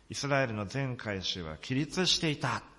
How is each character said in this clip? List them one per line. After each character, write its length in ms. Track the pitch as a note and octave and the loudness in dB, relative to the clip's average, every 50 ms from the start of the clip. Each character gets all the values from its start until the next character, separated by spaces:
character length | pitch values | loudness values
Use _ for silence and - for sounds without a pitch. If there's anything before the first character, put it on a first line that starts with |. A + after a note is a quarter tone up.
| - - | -14 -10
イ 40 | - | -6
ス 120 | - C#3+ | -2 0
ラ 160 | C#3 C#3+ C3+ | 4 4 4
エ 40 | C3+ | 4
ル 80 | A#2 G#2+ | 4 0
の 120 | G#2+ G2+ | -2 -2
全 300 | F2+ - C#3 C#3 B2+ B2 | -2 -2 -2 -2 -2 -2
会 260 | - - A2 G2+ F#2+ | -4 -4 -2 -2 -2
衆 200 | F2+ - - F#2 | -2 -2 -2 -4
は 160 | E2 D#2 D#2 - | -4 -6 -8 -6
起 160 | - - B2+ | -4 -2 0
立 320 | C3+ D#3 - - F#3 F3+ | 0 0 0 0 2 2
し 120 | E3+ - - | 4 2 2
て 120 | F3 D#3 | 2 0
い 80 | C#3+ - | 0 0
た 180 | C#3+ B2+ - | 0 -2 -2
っ 60 | - - - - | -2 -6 -10 -16